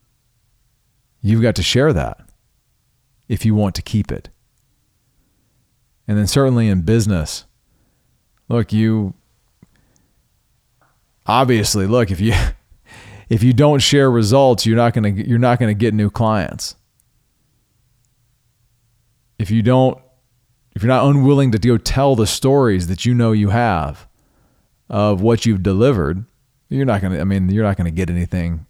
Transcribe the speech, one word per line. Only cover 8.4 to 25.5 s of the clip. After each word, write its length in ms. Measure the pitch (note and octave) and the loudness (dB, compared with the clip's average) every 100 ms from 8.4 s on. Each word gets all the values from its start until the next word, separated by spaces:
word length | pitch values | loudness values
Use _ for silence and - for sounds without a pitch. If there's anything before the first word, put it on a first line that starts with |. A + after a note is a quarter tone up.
| _ | _
look, 240 | A#2 G#2+ | -4 -2
you, 400 | A2 A2 A2 G2 - _ _ _ _ _ _ _ _ _ _ _ _ _ _ _ _ _ _ _ _ - | 0 0 0 -2 -8 _ _ _ _ _ _ _ _ _ _ _ _ _ _ _ _ _ _ _ _ -2
obviously, 600 | A2+ C3 A#2 G2 G#2 F#2+ | 0 2 2 0 -2 0
look, 240 | A#2+ A2 | 0 0
if 80 | F2 | -2
you, 140 | A2 G2+ - - _ _ | 0 0 -2 -4 _ _
<laughs> 460 | _ - - - - | _ -20 -20 -20 -4
if 140 | G#2+ | 0
you 100 | A#2+ | 2
don't 280 | A#2+ D3 D3 | 4 4 2
share 300 | - C#3+ C3+ | 2 2 2
results, 540 | A#2 G#2+ C3+ C3+ A#2 | 2 2 4 4 2
you're 120 | A2+ A2+ | 0 2
not 180 | A#2 | 2
gonna, 160 | A2+ G#2 | 0 -2
you're 280 | G2+ A2 A#2 | -4 -2 0
not 220 | B2 A#2+ | 2 0
gonna 140 | A#2 | 0
get 180 | G#2 A#2 | 0 0
new 160 | G#2+ G#2 | 0 -2
clients. 680 | - A2 G#2+ D#2 - - - _ _ _ _ _ _ _ _ _ _ _ _ _ _ _ _ _ _ _ _ _ _ _ _ _ _ | 0 -2 0 -4 -8 -14 -16 _ _ _ _ _ _ _ _ _ _ _ _ _ _ _ _ _ _ _ _ _ _ _ _ _ _
If 120 | F2+ | -2
you 120 | A2 | 0
don't, 360 | A2 B2+ C3 - _ _ _ _ _ _ _ | 2 2 2 -2 _ _ _ _ _ _ _
if 80 | - | -6
you're 60 | A2+ | 0
not 180 | B2+ C#3 | 2 2
unwilling 460 | C#3+ C3+ C#3 C3+ | 2 4 2 2
to 60 | A2 | 0
go 180 | A#2+ A2+ | 0 0
tell 400 | - - C#3 B2+ | 0 -2 0 0
the 100 | G#2 | 0
stories 600 | - C3+ C#3 B2 F#2 E2+ | -2 0 2 2 0 -2
that 180 | F#2 | -4
you 80 | A#2+ | -2
know 200 | B2 A#2 | 0 2
you 180 | A2 G#2 | 0 0
have 580 | A2+ A#2 F2 C#2+ D2 - _ _ _ _ _ _ _ _ | 0 0 -2 -4 -10 -18 _ _ _ _ _ _ _ _
of 320 | G#2 G#2+ G2 | -2 0 0
what 240 | G#2+ A#2 | 0 0
you've 180 | A#2 | 0